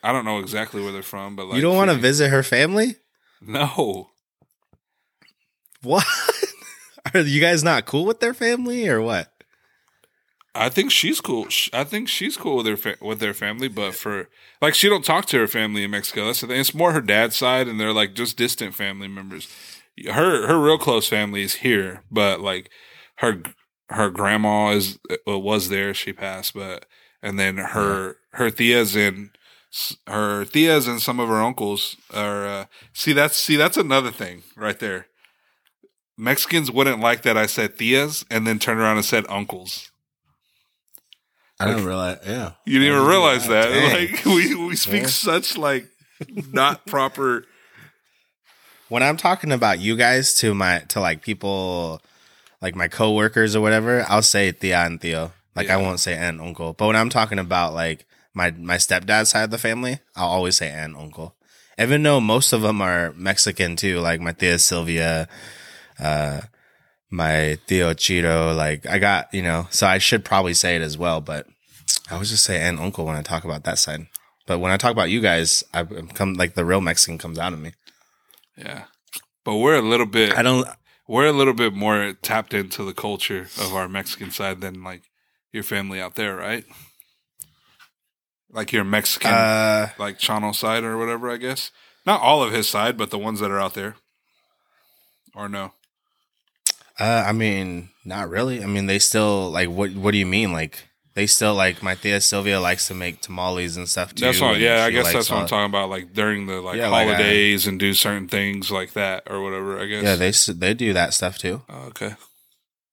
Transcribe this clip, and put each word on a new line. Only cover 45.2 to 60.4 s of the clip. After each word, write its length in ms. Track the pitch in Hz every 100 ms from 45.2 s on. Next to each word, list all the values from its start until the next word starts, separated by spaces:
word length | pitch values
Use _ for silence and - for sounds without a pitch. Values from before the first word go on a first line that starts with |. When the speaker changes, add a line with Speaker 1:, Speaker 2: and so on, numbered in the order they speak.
| 175 156 - -
Speaker 1:
like, 300 | 147 135 - _ _ _ - 202 139
not 340 | 131 139 - -
proper. 580 | 143 135 - 135 120 - _ _ - - _ _ _ _ _ _ _ _ _ _
Speaker 2:
When 120 | 117
I'm 160 | 135 151
talking 340 | 175 185 151
about 280 | 127 110 90
you 160 | 101 113
guys 380 | 120 127 131 -
to 180 | 113
my, 260 | 101 92 85 -
to, 100 | 107
like, 220 | 90 80
people, 800 | - 104 101 98 92 87 85 80 _ _ _ _ _ _
like, 140 | 92 87
my 120 | 87
coworkers 680 | - 110 107 107 113 110 107
or 60 |
whatever, 440 | 107 110 113 123 110
I'll 140 | 104
say 300 | 110 101 95
tia 280 | 82 95 87
and 200 | 85 85
tío. 320 | 85 82 82 - _ -
Like, 140 | 101
I 80 | 95
Speaker 1:
Yeah. 40 | 95
Speaker 2:
won't 140 | 87
say 160 | - 82
aunt, 240 | 87 80
uncle. 320 | 82 82 82
But 140 | 82 107
when 80 | 110
I'm 140 | 117
talking 300 | 120 110 101
about, 340 | 90 90 85
like, 320 | 82 82 76 _ _ _
my, 180 | 95 87
my 240 | 82 85 90
stepdad's 520 | - 90 95 107 110
side 140 | 110 110
of 60 |
the 60 | 113
family, 420 | 113 117 127 139 _ -
I'll 120 | 90
always 280 | 92